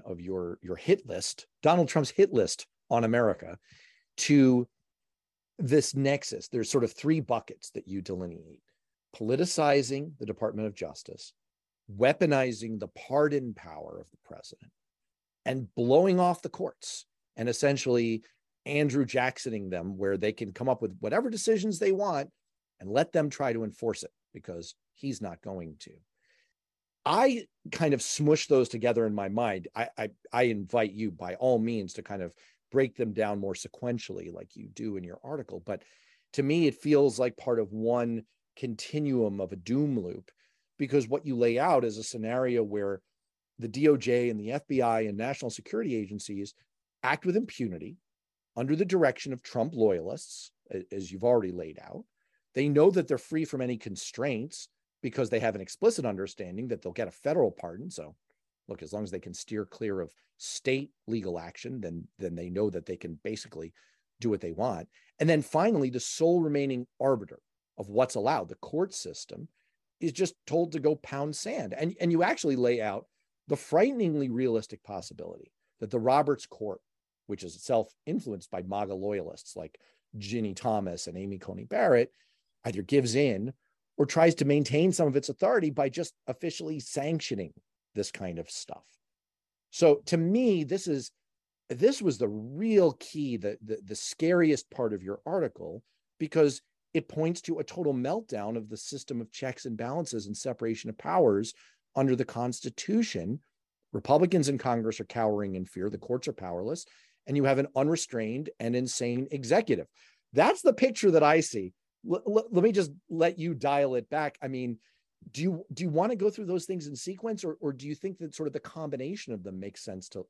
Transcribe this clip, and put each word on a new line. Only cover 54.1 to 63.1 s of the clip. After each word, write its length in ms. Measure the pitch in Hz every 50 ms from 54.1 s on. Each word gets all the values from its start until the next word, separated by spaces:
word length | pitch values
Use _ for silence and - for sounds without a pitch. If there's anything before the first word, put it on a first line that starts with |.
| - 113 135 147 120 107 131 165 - - - _ _ _ _ _ _ _
because 300 | - 120 - 143 123 104
they 80 | 120 110
have 160 | 117 113 98
an 60 | 98
explicit 440 | 95 - - - 196 233 226 175 127
understanding 640 | 110 98 92 98 98 - - 95 90 90 107 127 120
that 140 | 113 -
they'll 100 | - 90
get 160 | 87 117 110 87
a 40 |
federal 400 | - - - 143 160 170 123 95
pardon. 360 | - - 90 85 85 104 151 180
So, 260 | - 82 76 76 - _ _ _ _ _ _ _ _ _ _
look, 160 | - 95 -
as 100 | 80 -
long 120 | 104 107 107
as 80 | 87
they 80 | 95 90
can 140 | - 90 87
steer 300 | - - - 107 107 101
clear 360 | - - - 113 104 98 92
of 120 | 82 - _ _ _ _ _ _
state 520 | - - - - - 131 131 135 143 - _ _ _
legal 320 | 104 117 113 95 92 87 82
action, 420 | 82 85 - - - 123 131 120
then, 280 | 95 85 85 85 87 - _ -
then 160 | 98 85 85
they 160 | 85 87 90
know 200 | 90 101 107 104
that 160 | 90 85 -
they 100 | - 90
can 220 | - - 85